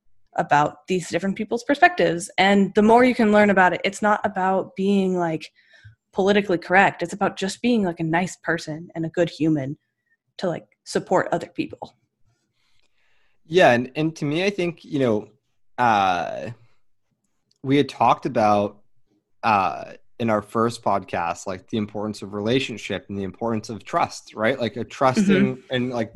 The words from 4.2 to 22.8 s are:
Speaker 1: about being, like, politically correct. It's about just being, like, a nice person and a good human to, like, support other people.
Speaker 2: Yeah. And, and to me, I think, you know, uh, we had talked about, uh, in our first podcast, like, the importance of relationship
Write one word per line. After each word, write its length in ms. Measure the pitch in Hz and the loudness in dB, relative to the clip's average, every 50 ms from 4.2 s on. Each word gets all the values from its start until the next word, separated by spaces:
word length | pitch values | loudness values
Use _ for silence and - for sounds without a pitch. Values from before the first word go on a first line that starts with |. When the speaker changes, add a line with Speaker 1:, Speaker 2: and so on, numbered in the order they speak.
| - | -2
Speaker 1:
about 520 | 208 196 190 185 190 190 190 - - - | -4 -4 -2 -2 0 0 0 -2 -4 -6
being, 420 | - 190 196 202 196 190 185 185 175 | -4 -2 0 2 2 2 0 0 -2
like, 320 | 175 165 160 156 - - _ _ _ _ _ _ - - - _ _ _ - | -2 -2 -4 -6 -8 -12 _ _ _ _ _ _ -20 -20 -20 _ _ _ -4
politically 460 | - 185 196 202 208 202 208 180 170 | 0 2 2 2 2 2 0 -2 -2
correct. 440 | - - 180 190 196 - - - 175 | -2 2 4 4 4 4 2 -2 -6
It's 100 | 170 - | -8 -4
about 240 | 202 196 180 - | -2 -2 -2 -2
just 240 | - 190 190 - - | -4 -6 -6 -6 -4
being, 220 | - 240 247 220 196 | -2 0 2 2 0
like, 160 | 175 170 - | -2 -2 -4
a 40 | 165 | -2
nice 320 | 160 165 170 185 170 - | -2 0 0 -2 -2 -6
person 520 | - - - 165 165 - 160 151 160 175 - - | -8 -6 -4 -4 -4 -6 -8 -12 -12 -12 -12 -8
and 100 | 165 165 | -8 -8
a 60 | 160 | -4
good 180 | - 185 170 165 | -2 -2 -2 -2
human 460 | - - 147 165 156 143 131 135 147 - _ _ _ _ _ _ _ _ _ _ _ - | -2 0 0 0 0 0 -2 -6 -10 -12 _ _ _ _ _ _ _ _ _ _ _ -6
to, 100 | - 180 | -6 -6
like, 180 | 156 - - _ _ _ _ | -6 -6 -10 _ _ _ _
support 440 | - - - 156 - 190 170 - - - | -6 -6 -4 -2 0 0 0 0 0 -2
other 160 | 170 170 - | -4 -6 -6
people. 480 | - - - - - - - - _ _ _ _ _ _ _ _ _ _ _ _ _ _ _ _ _ _ _ _ _ _ _ _ _ _ _ _ _ _ _ | -8 -8 -8 -8 -10 -14 -16 -16 _ _ _ _ _ _ _ _ _ _ _ _ _ _ _ _ _ _ _ _ _ _ _ _ _ _ _ _ _ _ _
Speaker 2:
Yeah. 260 | 156 160 185 175 135 120 | 0 4 6 8 8 6
And, 180 | 117 127 123 - | 6 2 -2 -4
and 180 | 151 156 160 160 | -4 -4 -4 -4
to 80 | - 160 | -4 -4
me, 200 | 143 147 170 190 | -4 -2 -2 -2
I 60 | 208 | -2
think, 340 | 202 190 175 175 165 - - | -2 -2 -4 -6 -6 -8 -10
you 160 | - 156 139 | -6 -2 0
know, 280 | 131 117 107 107 - - _ _ _ _ _ _ _ _ _ - | 2 2 2 0 -2 -8 _ _ _ _ _ _ _ _ _ 0
uh, 720 | 123 117 110 101 95 95 90 87 73 - 57 62 76 - 120 - _ _ _ _ _ _ _ _ _ _ _ _ _ _ _ _ _ _ _ _ - | 2 2 4 4 2 2 0 0 -2 -6 -8 -8 -10 -12 -14 -16 _ _ _ _ _ _ _ _ _ _ _ _ _ _ _ _ _ _ _ _ -2
we 140 | 131 139 | 0 2
had 120 | 143 131 - | 2 2 0
talked 380 | - - 117 120 147 - - | 0 2 2 2 2 2 -2
about, 560 | 160 120 120 107 104 104 104 101 - - - - _ _ _ _ _ _ _ _ _ _ _ - | -4 0 2 2 4 4 2 2 -2 -6 -12 -20 _ _ _ _ _ _ _ _ _ _ _ 0
uh, 520 | 113 107 98 92 80 62 - - - - - - - - - | 0 2 2 2 0 -2 -6 -12 -16 -18 -20 -20 -18 -10 -6
in 100 | 120 113 | -2 -2
our 140 | 107 104 104 | 0 -2 -2
first 400 | - - 117 113 117 117 - - | -4 -2 -2 -2 -2 -2 -4 -4
podcast, 640 | 117 98 98 95 - - 92 85 85 87 - - | -2 -2 -2 -4 -6 -6 -4 -4 -4 -6 -8 -8
like, 200 | 98 95 92 - - | -10 -10 -12 -10 -8
the 80 | - 110 | -6 -6
importance 420 | 104 101 - 104 104 107 101 - 107 | -6 -6 -6 -8 -8 -8 -8 -10 -12
of 120 | 95 104 | -12 -8
relationship 720 | 104 101 110 127 135 131 - 113 101 | -6 -2 0 0 0 -2 -4 -8 -10